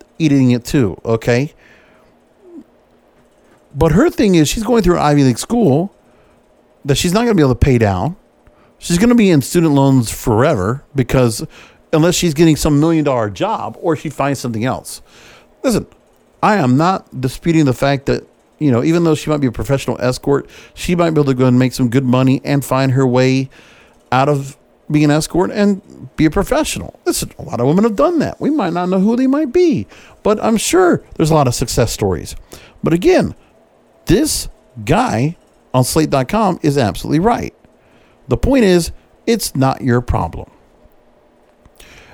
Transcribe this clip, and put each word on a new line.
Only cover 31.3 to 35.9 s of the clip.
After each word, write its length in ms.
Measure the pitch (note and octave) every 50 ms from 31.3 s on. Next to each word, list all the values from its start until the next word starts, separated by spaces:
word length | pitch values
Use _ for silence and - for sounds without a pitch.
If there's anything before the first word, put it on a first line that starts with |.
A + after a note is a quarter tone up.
| D#3+
lot 120 | D3+ C3+
of 60 | B2 A#2+
success 380 | - B2+ - - C#3 A#2 -
stories. 440 | - - G#2+ F#2+ F2 C2 G1+ - - - - _ - - - - - _ -
But 100 | D3 E3
again, 420 | F3 G3+ F4 F#4 C4+ - D#2 - - _ _ _ _ _ _ _ _ _ _ _ _ _
this 440 | - E3+ A#3+ D#4+ - - - - - - _ _ _ _ A#2+ G#2
guy 500 | A2 D#3+ A3+ B3+ - - A2 C3 D#3 F3 - _ _ _ _ _ _ -
on 100 | C3 B2
slate 260 | -